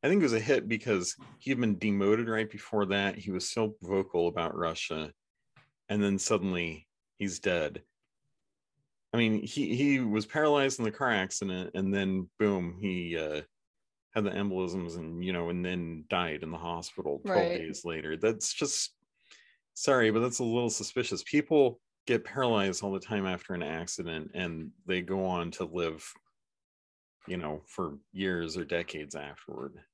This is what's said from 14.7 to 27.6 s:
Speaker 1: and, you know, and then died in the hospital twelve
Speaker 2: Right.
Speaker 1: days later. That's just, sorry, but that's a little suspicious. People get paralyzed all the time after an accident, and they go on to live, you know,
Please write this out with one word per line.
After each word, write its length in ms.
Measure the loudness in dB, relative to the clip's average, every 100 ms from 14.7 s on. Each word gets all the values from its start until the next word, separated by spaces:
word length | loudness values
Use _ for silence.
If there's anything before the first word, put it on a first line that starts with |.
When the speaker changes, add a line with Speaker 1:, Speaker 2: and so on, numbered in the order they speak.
| -2 -6 -6
Speaker 1:
and, 280 | -8 -6
you 80 | -2
know, 160 | -2 -2
and 160 | -2
then 400 | -2 -2 -4 -8 -2
died 320 | -2 0 -4
in 80 | -6
the 80 | -8
hospital 640 | -6 -6 -8 -8 -4 -4
twelve 140 | 0 2
Speaker 2:
Right. 180 | 2 0
Speaker 1:
days 260 | -6 -8 -6
later. 300 | -6 -4 0
That's 340 | 0 0 -4
just, 420 | -2 -2 -2 -4 _ _ _ _ -20 _ _ _
sorry, 380 | -4 4 6 6
but 100 | 6
that's 200 | 2 0
a 40 |
little 240 | 0 2 0
suspicious. 540 | -2 -4 -2 -2 -4
People 580 | 0 0 4 6 6 4 _ _ 0
get 180 | 0
paralyzed 580 | 0 0 4 4 4 0
all 100 | -2
the 80 | -4
time 240 | -2 -2
after 300 | 0 -2 -4
an 80 | -4
accident, 720 | -4 -4 -6 -6 -6 -6 -8
and 360 | -6 -6 -6 -10 -14
they 160 | -2 -2
go 240 | 0 -2
on 260 | 0 0 -2
to 120 | -4
live, 400 | -6 -2 -2 -4 -14 -18 _ _ _ _ _ _ _ _ _ _ -8
you 100 | -6
know, 240 | -6 -8